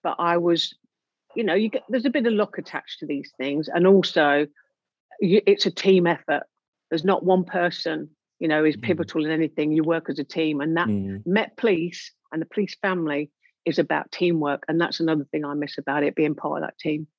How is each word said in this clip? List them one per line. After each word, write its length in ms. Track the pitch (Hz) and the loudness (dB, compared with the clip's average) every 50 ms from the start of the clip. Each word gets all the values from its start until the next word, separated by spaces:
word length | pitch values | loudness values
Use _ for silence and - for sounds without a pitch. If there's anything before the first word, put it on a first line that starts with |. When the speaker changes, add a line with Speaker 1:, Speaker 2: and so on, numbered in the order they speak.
| - | -4
Speaker 1:
But 120 | 170 - - | -4 -2 0
I 180 | 170 170 175 | 0 2 2
was, 360 | 175 170 175 170 165 - - - _ _ _ _ _ _ _ _ _ _ _ - | 2 4 2 2 2 0 -4 -8 _ _ _ _ _ _ _ _ _ _ _ -6
you 80 | - 226 | -2 0
know, 100 | 190 165 | 2 2
you 160 | 196 220 220 | 2 2 0
get, 140 | - 262 - - | -2 -4 -4 -2
there's 160 | 226 254 220 | -4 0 0
a 40 | 277 | 0
bit 160 | 240 302 226 | 0 0 0
of 60 | 240 220 | 2 2
luck 240 | 208 208 196 - | 2 0 -2 -4
attached 420 | - - - - 135 - - - - | -12 -12 -8 -10 -10 -10 -10 -14 -14
to 60 | - | -8
these 260 | - 147 139 143 - _ | -6 -6 -6 -8 -10 _
things. 300 | - 127 139 143 151 156 | -6 -4 -2 -2 -2 -4
And 180 | - - 170 175 | -2 0 4 6
also, 600 | 185 196 196 175 - - 175 151 147 143 143 151 147 _ _ _ _ _ _ _ _ _ _ _ _ - - | 8 6 6 4 2 2 2 4 4 4 2 2 -2 _ _ _ _ _ _ _ _ _ _ _ _ -6 -2
you, 200 | 208 175 185 214 - | 0 4 4 4 6
it's 200 | 202 202 - - | 4 4 4 2
a 60 | 196 | -4
team 360 | 170 - - 196 190 185 175 | -4 0 4 4 6 6 6
effort. 360 | 170 165 151 - - 147 - - _ _ _ _ _ _ _ _ _ | 2 0 -2 -2 -2 -2 -2 -4 _ _ _ _ _ _ _ _ _
There's 140 | 165 165 151 | -6 -2 0
not 220 | 190 190 - 170 | 0 0 2 4
one 180 | 180 185 185 175 | 4 4 4 2
person, 640 | 175 - 185 175 175 170 - - 170 156 156 151 156 _ _ _ _ _ _ | -2 -2 -2 -2 -2 -2 -4 -6 -6 -6 -6 -8 -12 _ _ _ _ _ _
you 80 | 170 | -2
know, 160 | 160 151 151 156 | 0 2 4 2
is 140 | 156 147 | 2 2
Speaker 2:
Mm. 60 | 107 - | 0 -2
Speaker 1:
pivotal 420 | - - 151 123 - - 160 151 | -2 -2 -2 -2 -4 -2 -4 -2
in 60 | 156 | -2
anything. 420 | 160 160 160 156 _ - 151 151 156 | 0 0 -2 -2 _ -2 -2 0 2
You 100 | 160 156 | 2 2
work 260 | 165 165 165 165 - | 2 0 -2 -2 -6
as 80 | 135 | -6
a 60 | 147 139 | -6 -8
team, 380 | _ - 170 160 156 151 143 | _ -4 -2 -2 0 0 -2
and 160 | 143 160 160 | -2 -2 0
that 100 | 165 175 | 0 0
Speaker 2:
Mm. 380 | - 202 - 196 - 98 101 107 | 0 -2 -2 -4 -6 -8 -8 -2
Speaker 1:
Met 320 | 170 190 214 220 - _ | 0 0 0 0 -2 _
Police 540 | - - 226 190 160 170 175 175 - - - _ _ _ _ | -2 0 2 2 2 -2 -6 -8 -12 -18 -18 _ _ _ _
and 100 | - 160 | -8 -8
the 40 | 165 | -8
police 300 | _ - 214 202 190 - _ | _ -4 -4 -4 -4 -6 _
family 500 | - 196 185 180 160 151 143 143 151 - _ _ _ _ _ _ _ | -4 -4 -2 -2 -2 -2 -2 -4 -6 -8 _ _ _ _ _ _ _
is 140 | 170 147 - | -2 0 0
about 320 | 160 - 156 147 - _ - | 0 0 0 -4 -2 _ -4
teamwork, 500 | - 175 175 170 160 147 143 143 - - - | -2 0 0 2 0 0 -2 -2 -4 -4 -2
and 100 | 160 165 | 0 0
that's 220 | 170 - - - | 0 0 -2 -2
another 240 | 170 160 160 151 139 | 0 0 0 0 -2
thing 180 | 143 - 156 151 | _ -6 -6 -6
I 100 | 143 143 | -4 -4
miss 220 | 147 147 139 - | -6 -6 -6 -8
about 260 | - 143 143 139 147 143 | -8 -6 -2 0 0 0
it, 120 | 143 - | 0 0
being 200 | - 156 151 151 | 0 0 0 0
part 280 | - - 147 - - 156 | -4 -4 -6 -4 -4 -6
of 40 | |
that 100 | - - _ | -8 -10 _
team. 280 | - 156 151 151 156 _ _ | -6 -4 -4 -4 -6 _ _